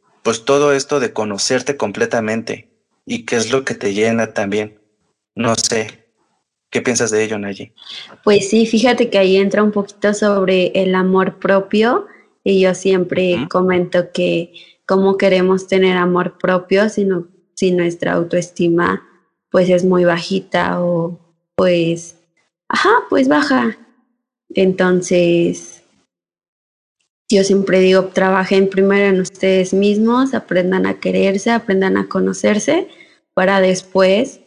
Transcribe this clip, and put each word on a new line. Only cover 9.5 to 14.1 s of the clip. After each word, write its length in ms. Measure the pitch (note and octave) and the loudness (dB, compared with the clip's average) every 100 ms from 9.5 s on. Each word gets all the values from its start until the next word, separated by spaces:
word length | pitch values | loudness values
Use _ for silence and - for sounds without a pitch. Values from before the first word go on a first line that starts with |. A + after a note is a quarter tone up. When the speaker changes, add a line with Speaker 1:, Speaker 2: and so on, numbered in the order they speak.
| G3+ | 2
Speaker 2:
un 80 | G#3 | 0
poquito 420 | G#3 G3+ - G#3 | 0 -6 -4 -2
sobre 540 | G#3 G#3+ G3+ F#3+ F#3 F3+ F#3+ | 0 0 0 2 2 0 0
el 180 | F#3+ F#3 | 0 0
amor 440 | F#3 F#3+ F#3 - | 2 2 0 -2
propio 680 | F3+ G3 G3 G#3 A3 E4+ - - _ _ | 0 0 0 0 2 0 -4 -18 _ _
y 160 | - G3 | 0 2
yo 140 | F#3 F3+ | 2 0
siempre 600 | - F#3+ F3 - F#3 F3 | 0 0 0 -2 -2 -2
Speaker 1:
Ujú. 140 | E3+ | -2
Speaker 2:
comento 600 | F#3 F#3 F3+ F3+ F3+ F3 | -2 0 0 0 -2 -2